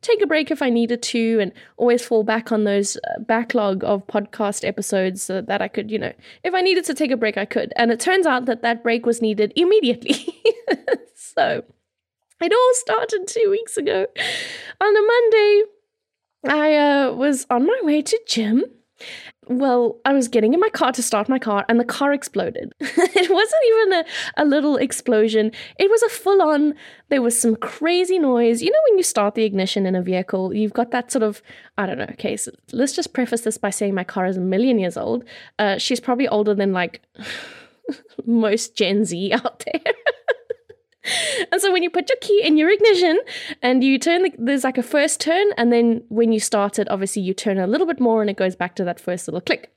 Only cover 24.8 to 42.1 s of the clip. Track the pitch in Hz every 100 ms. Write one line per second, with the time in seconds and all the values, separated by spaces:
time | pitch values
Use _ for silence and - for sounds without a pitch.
24.8 | 254 - - 220 220 220 220 226 - -
25.8 | 392 440 453 - 381 392 320 302 302 294
26.8 | - - _ 277 240 233 240 220 - -
27.8 | 311 349 359 370 294 247 233 233 339 587
28.8 | 622 403 359 - 208 220 220 196 190 -
29.8 | 190 185 180 180 185 190 185 202 214 208
30.8 | 233 247 240 269 220 208 _ - - -
31.8 | 196 - - - 202 214 - - _ -
32.8 | 277 320 - - 240 233 226 214 208 -
33.8 | 202 196 185 - 185 185 185 190 247 233
34.8 | 180 - - 233 247 - - _ 208 196
35.8 | - 240 254 247 269 214 208 202 196 185
36.8 | 175 - _ - - - - - - _
37.8 | - 285 _ - - 233 220 220 - -
38.8 | 190 196 208 170 196 240 - - - 330
39.8 | - - - - - 466 _ - _ -
40.8 | _ _ - 659 659 539 381 359 392 359
41.8 | 349 349 -